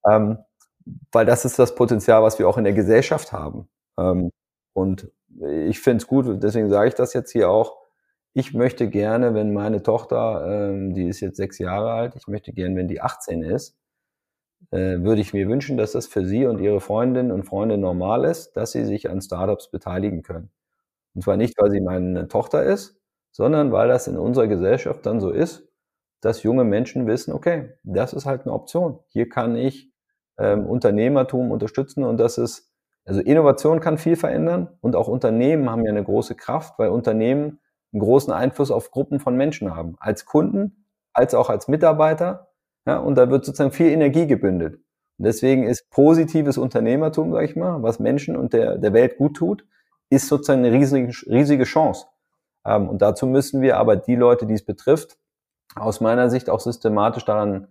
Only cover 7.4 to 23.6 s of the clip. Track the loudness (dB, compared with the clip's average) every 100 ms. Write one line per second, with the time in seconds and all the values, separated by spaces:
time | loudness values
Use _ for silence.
7.4 | 2 2 0 -6 _ _ _ _ _ -6
8.4 | -6 -2 -2 0 -4 -2 -2 0 0 0
9.4 | -2 -2 -4 -2 -2 -2 -2 -2 -2 -4
10.4 | -6 -4 -4 -6 -6 -4 -6 -6 -10 -8
11.4 | -10 -8 -6 -4 -4 -4 -6 -10 -12 -12
12.4 | -10 -8 -6 -4 -4 -4 -6 -6 -8 -8
13.4 | -4 -6 -6 _ _ _ _ _ _ _
14.4 | _ _ _ -4 -2 -2 0 0 0 -4
15.4 | -2 -2 -4 -4 -4 -4 -6 -6 -2 0
16.4 | 0 0 0 -2 -2 -2 0 0 -2 -4
17.4 | -6 -4 -2 0 -2 -2 -2 0 0 -4
18.4 | -8 -8 -6 -4 -4 -4 -4 -8 -6 -4
19.4 | -2 -4 -6 -12 -8 -4 -4 -6 -10 -14
20.4 | -14 _ _ _ _ _ _ -6 -2 0
21.4 | 0 2 2 2 -2 -4 -2 -4 -2 -4
22.4 | 0 0 0 -2 -4 _ _ _ _ -2
23.4 | 0 2